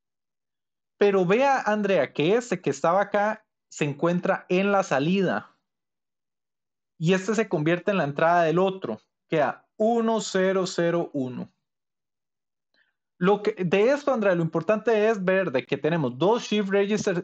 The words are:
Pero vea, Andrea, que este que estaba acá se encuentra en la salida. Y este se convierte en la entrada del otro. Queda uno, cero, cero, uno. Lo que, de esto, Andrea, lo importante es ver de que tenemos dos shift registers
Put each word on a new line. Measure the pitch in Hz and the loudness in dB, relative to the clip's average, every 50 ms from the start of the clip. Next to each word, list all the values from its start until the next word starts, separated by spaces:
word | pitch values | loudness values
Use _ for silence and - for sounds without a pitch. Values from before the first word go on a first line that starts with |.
| _ _ _ _ _ _ _ _ _ _ _ _ _ _ _ _ _ _ _ - | _ _ _ _ _ _ _ _ _ _ _ _ _ _ _ _ _ _ _ 0
Pero | - 202 196 196 185 | 2 2 4 4 2
vea, | 170 196 233 269 277 269 247 | 2 2 2 2 2 0 0
Andrea, | - - 214 214 208 196 196 170 131 120 - | -2 -2 -2 -2 0 0 0 0 0 0 -2
que | - 147 165 202 | -2 0 0 0
este | 247 240 - 190 180 | 0 -2 -2 -6 -6
que | - - | -4 -4
estaba | 135 - - 165 175 190 | -4 -2 0 0 2 0
acá | 202 196 196 208 202 214 220 - _ _ _ _ _ _ | 0 0 0 0 0 -2 -4 -6 _ _ _ _ _ _
se | - - 156 | -8 -6 -4
encuentra | 147 139 147 - 170 175 180 170 190 185 - - - | -4 -4 -2 -2 -2 0 0 0 -2 -2 -2 -2 -2
en | 185 180 196 202 | 0 0 2 2
la | 202 196 180 | 2 0 0
salida. | - 156 135 139 160 175 196 190 160 107 104 - - _ _ _ _ _ _ _ _ _ _ _ _ _ _ _ _ _ _ _ _ _ _ _ _ _ _ _ _ _ - | 0 0 0 0 0 0 0 0 0 -2 -4 -6 -10 _ _ _ _ _ _ _ _ _ _ _ _ _ _ _ _ _ _ _ _ _ _ _ _ _ _ _ _ _ -4
Y | 165 160 190 | 0 0 0
este | 185 190 208 220 | 0 0 -2 -2
se | 202 220 214 | -2 -2 -2
convierte | 202 165 151 160 175 175 - - | -2 -2 0 0 0 -2 -2 -2
en | 202 185 | -2 0
la | 156 | -2
entrada | 143 143 147 165 160 175 175 170 | -2 -2 0 2 2 4 4 2
del | 160 156 175 | 2 2 2
otro. | 190 196 190 190 - 139 110 107 _ _ _ _ _ - | 0 0 -2 -4 -8 -10 -10 -10 _ _ _ _ _ -4
Queda | - 160 143 120 - - _ _ _ - | -2 0 0 0 -2 -6 _ _ _ -2
uno, | 214 220 240 233 226 226 226 214 | 0 0 2 2 0 0 0 -2
cero, | 180 - - 190 185 190 190 190 185 185 | -2 -2 -2 0 2 2 2 0 -2 -2
cero, | - - 170 170 170 170 165 - - | -2 -2 0 0 0 -2 -2 -4 -4
uno. | 143 131 127 123 123 - - _ _ _ _ _ _ _ _ _ _ _ _ _ _ _ _ _ _ _ _ _ _ _ _ _ _ _ _ _ _ _ _ _ - | -6 -6 -6 -8 -10 -12 -14 _ _ _ _ _ _ _ _ _ _ _ _ _ _ _ _ _ _ _ _ _ _ _ _ _ _ _ _ _ _ _ _ _ -2
Lo | 175 180 208 202 | 2 2 2 2
que, | 202 - - | 0 -2 -4
de | - 185 170 170 190 208 240 | -2 -2 0 2 4 4 4
esto, | 285 277 277 - 262 | 2 0 0 -2 -2
Andrea, | 233 208 202 180 | 0 2 2 2
lo | 175 170 | 2 0
importante | 160 - 165 160 - 214 214 214 240 226 214 208 220 | -2 -2 -2 -2 0 -2 0 0 0 0 2 2 2
es | 226 202 185 | 0 0 0
ver | 180 185 190 190 175 | 0 0 0 0 0
de | 147 131 123 | -2 -4 -4
que | - 147 | -4 -4
tenemos | 135 139 151 165 170 147 123 123 | -2 -2 0 0 0 0 -2 -2
dos | 127 156 190 226 240 - | 0 0 2 2 0 0
shift | - 214 208 214 196 | -2 -2 -2 0 0
registers | 190 202 202 202 214 208 - 214 185 175 | 0 0 0 0 -2 -2 -2 -2 -4 -4